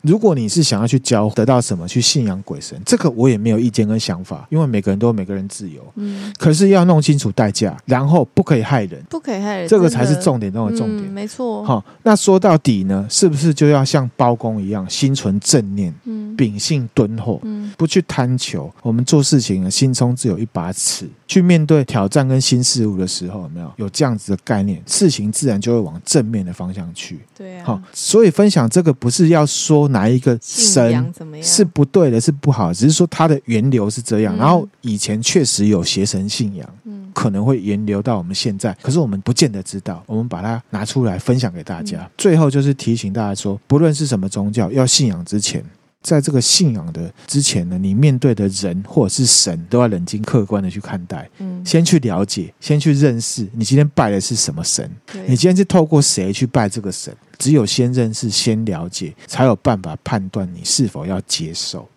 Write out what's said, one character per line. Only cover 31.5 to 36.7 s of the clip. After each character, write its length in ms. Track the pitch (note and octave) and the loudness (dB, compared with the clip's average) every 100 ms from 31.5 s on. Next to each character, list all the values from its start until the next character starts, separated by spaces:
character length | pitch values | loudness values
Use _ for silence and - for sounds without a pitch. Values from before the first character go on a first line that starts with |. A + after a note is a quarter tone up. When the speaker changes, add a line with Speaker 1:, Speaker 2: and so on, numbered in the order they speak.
| - F3+ | 2 2
Speaker 1:
不 180 | - | 2
对 260 | C#3+ G3 D#3 | 2 4 4
的， 120 | A#2 | 2
是 100 | A#2+ | 0
不 180 | C#3+ D3 | 0 0
好， 240 | B2 F2 | 0 0
只 120 | F2+ B2+ | 2 2
是 80 | |
说 120 | D#3 F3 | 4 0
它 200 | - E3 | 2 2
的 100 | D3 - | 2 0
源 240 | A2+ C3 | 0 2
流 200 | C3 G#2 | 2 0
是 120 | G#2+ | -4
这 200 | A#2 G#2+ | -2 0
样。 160 | G#2+ F#2 | 0 2
Speaker 2:
嗯。 0 | |
Speaker 1:
然 100 | C3+ | 4
后 180 | F3 D#3+ _ | 4 0 _
以 180 | A#2+ G#2 | -6 -4
前 240 | - G#2+ | -2 -2
确 220 | A#2 F#3+ | 0 2
实 220 | C3+ - G#2 | 2 2 2
有 180 | G2+ | 2
邪 220 | - - G2+ | 0 -2 -2
神 240 | F#2+ G2+ | -2 -6
信 260 | - G#3+ F3+ | -4 -6 -6
仰， 100 | B1 | -16